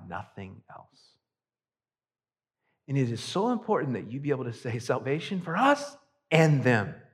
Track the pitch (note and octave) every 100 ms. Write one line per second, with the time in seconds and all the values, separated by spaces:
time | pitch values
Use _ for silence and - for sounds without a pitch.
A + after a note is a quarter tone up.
0 | F#2 F2 - - F#2+ G2 - - - _
1 | _ _ _ _ _ _ _ _ _ _
2 | _ _ _ _ _ _ _ _ - C#3
3 | A#2+ A2 - F3 A#3 A#3 - G3 D3 A2
4 | F#2+ C3+ D3 C3 B2 A2 B2+ A2+ - B2
5 | B2 D3+ - F#3+ E3+ F3 C#4 C#4+ C#4+ -
6 | _ _ _ D#3+ D#3+ C#3+ A#2+ A2+ G2 -
7 | -